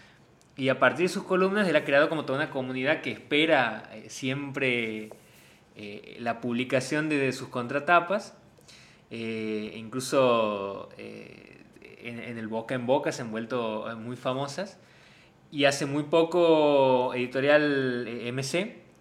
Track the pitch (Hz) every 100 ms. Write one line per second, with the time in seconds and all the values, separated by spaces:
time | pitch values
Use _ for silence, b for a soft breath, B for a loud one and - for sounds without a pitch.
0 | B B B _ _ - 131 131 127 120
1 | 180 190 180 185 190 202 190 151 151 139
2 | 151 160 139 135 156 139 127 127 131 160
3 | 135 104 - 147 160 147 120 107 - 110
4 | 110 - 131 139 143 135 131 120 113 110
5 | 107 - B B B B B - 104 101
6 | - - 117 117 127 120 127 131 127 151
7 | 156 147 135 - 123 127 120 139 143 175
8 | 170 208 - - - _ B B B B
9 | - 113 113 110 110 107 107 104 110 123
10 | 127 143 127 117 107 101 98 98 - -
11 | 107 107 110 - - - - - - -
12 | 117 117 107 117 110 113 113 131 120 143
13 | 151 147 117 113 113 127 113 107 110 113
14 | 113 123 135 131 139 156 208 - B B
15 | B B B _ - 147 139 139 143 143
16 | 147 165 165 180 170 156 147 143 131 127
17 | 127 123 123 135 143 151 147 139 131 120
18 | 113 117 120 131 135 170 220 - - _